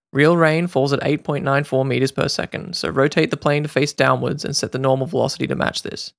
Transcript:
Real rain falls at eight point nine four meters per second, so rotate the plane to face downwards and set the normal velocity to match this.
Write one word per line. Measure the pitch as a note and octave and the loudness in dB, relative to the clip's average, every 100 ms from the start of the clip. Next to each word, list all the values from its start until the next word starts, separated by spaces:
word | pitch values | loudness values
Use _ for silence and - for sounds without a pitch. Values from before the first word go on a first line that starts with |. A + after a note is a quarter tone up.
| _ | _
Real | C3+ D3+ E3+ | 4 4 6
rain | D#3+ D#3+ F3 | 4 2 0
falls | C3+ C#3 | 0 0
at | C#3 | 0
eight | C#3+ D3 | 0 -2
point | - C#3+ | -2 -2
nine | C#3 C#3 | 0 0
four | D3 C3 | 0 0
meters | C3+ B2 C3 | 0 0 0
per | - C#3 | 0 -2
second, | - - - - - | -2 -6 -8 -8 -6
so | - | -2
rotate | C3+ D3 E3+ D#3+ | 0 0 2 0
the | - | 0
plane | D3 D3 | -2 0
to | D3+ | -2
face | - D3 | -2 -2
downwards | - C3 B2+ B2+ C#3+ | 2 2 2 0 -4
and | - C#3+ | -4 -4
set | - | -4
the | B2+ | -2
normal | C3+ C3 C3+ | 0 0 0
velocity | C3+ C3+ - C3 | -2 -2 -2 -4
to | C3+ | -2
match | - - | -2 -4
this. | - - - | -8 -10 -14